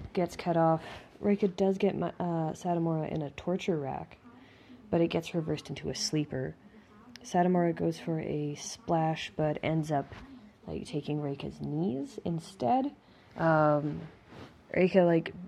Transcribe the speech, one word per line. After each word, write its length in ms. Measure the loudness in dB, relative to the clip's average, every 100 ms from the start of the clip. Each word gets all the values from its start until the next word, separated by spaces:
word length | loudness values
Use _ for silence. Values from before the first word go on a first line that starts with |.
| -8
gets 240 | -2 -2 -2
cut 220 | 0 4
off. 240 | 4 2 -2 -16 -18 -4
Reika 320 | 0 2 2 2
does 220 | 2 2
get 180 | 0 0
Ma-, 160 | -4 -4
uh, 320 | -2 -2 -2
Satomura 580 | -4 -2 0 0 0 -2
in 120 | -4
a 80 | -6
torture 460 | -6 -4 -2 0 -2
rack, 400 | -2 -6 -8 -16 -20 -20 -20 -20 -20 -20 0
but 100 | 2
it 80 | 2
gets 260 | 0 -2
reversed 340 | -4 -2 -4 -4
into 200 | -8 -6
a 40 |
sleeper. 600 | -4 -2 0 -2 -4 -6 -8 -18 -20 -20 -20 -20 -20
Satomura 500 | -2 2 4 4 4
goes 240 | 2 -2 -2
for 220 | -4 -4
a 340 | -2 -4 -4 -6
splash, 760 | -10 -10 0 2 2 0 -4 -2
but 220 | -2 0
ends 280 | 0 0 0
up, 240 | 0 -2 -10 -18 -20 -20 -18 -10
like, 200 | -8 -6
taking 340 | -6 -4 -4
Reika's 400 | -4 -6 -8 -8
knees 580 | -6 -2 -2 -2 -6 -8
instead. 640 | -4 -4 -6 -2 2 2 0 -6 -20 -20 -14 0
Um, 640 | 4 6 6 4 0 -6 -10 -18 -20 -20 -20 -20 -4 2
Reika, 280 | 4 6
like, 300 | 6 6 2 -8